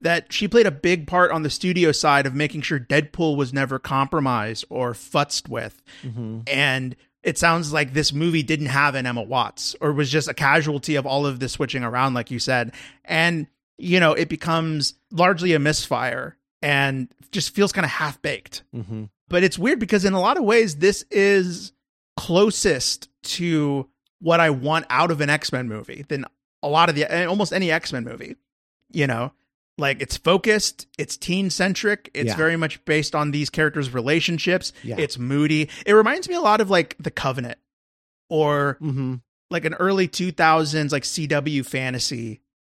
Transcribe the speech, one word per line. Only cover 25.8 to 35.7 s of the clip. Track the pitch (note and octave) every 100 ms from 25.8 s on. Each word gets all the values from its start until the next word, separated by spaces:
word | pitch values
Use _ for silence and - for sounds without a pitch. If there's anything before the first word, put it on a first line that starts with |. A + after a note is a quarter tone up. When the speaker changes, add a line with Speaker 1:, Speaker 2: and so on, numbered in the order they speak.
| - - C#3
Speaker 1:
than | C#3+ - _ _ _
a | D3
lot | D#3 E3+
of |
the, | D3 D3+ E3+ F3
almost | G#3 F#3+
any | F#3+ F3+
X-Men | D#3+ - C3+
movie, | A#2+ A#2+ C3 - _ _ _ _ _
you | C3 C#3
know? | A#2 B2+ - _ _ _ -
Like, | C#3 C#3
it's | C3+ -
focused, | D#3+ F#3 A3+ G#3+ - - - -
it's | F3 -
teen-centric, | - F3+ F#3+ - F#3 F3+ G#3+ G#3 -
it's | - B2
Speaker 2:
Yeah. | D#3
Speaker 1:
very | D#3+ E3
much | D#3 -
based | - D#3 D3
on | D3+ D3
these | D3 C#3+
characters' | - D#3 D3+ C3+
relationships. | B2+ A#2+ D#3+ E3 E3 - F#3 - -
Speaker 2:
Yeah. | A#2 A2+
Speaker 1:
It's | D3 B2
moody. | B2 C#3+ D3+ D#3 D3